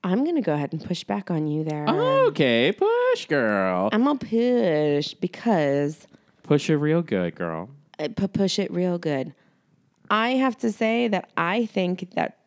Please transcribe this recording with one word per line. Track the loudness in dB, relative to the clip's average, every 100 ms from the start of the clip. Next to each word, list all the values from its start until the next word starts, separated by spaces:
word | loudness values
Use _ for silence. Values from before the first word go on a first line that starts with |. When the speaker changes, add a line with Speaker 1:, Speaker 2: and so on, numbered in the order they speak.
Speaker 1:
I'm | 0 0
gonna | 0 0
go | 0
ahead | -2 -2
and | -6
push | -6 -8
back | -4 -6 -2
on | -2 -2
you | -2
there. | -4 -4 -2
Speaker 2:
Okay, | 0 2 2 2 2 2 4 2
push, | 2 0 2 2 0 0
girl. | 0 2 2 2 2 0
Speaker 1:
I'm | 2
gonna | 0 0
push | -2 0 2 2 2 2 2 0 -2
because | -6 -8 -4 0 2 2 0 0 -4 -16 -20 _ _
Speaker 2:
Push | 0 2 4
it | 0
real | 2 0
good, | 2 0 0
girl. | -2 -6 -4 -8 -16 _ -8
Speaker 1:
I | -8
pu-, | -4 -4
push | 0 0 0
it | -2
real | -2 -2 -2
good. | -2 -4 -4 -10 _ _ _ _ _ _ _
I | 0 2
have | 2 0 0
to | -4
say | 0 0 2 0
that | -2 -4 -4
I | -2 0 -2
think | 0 -2 -2 -6
that | -4 -4 -4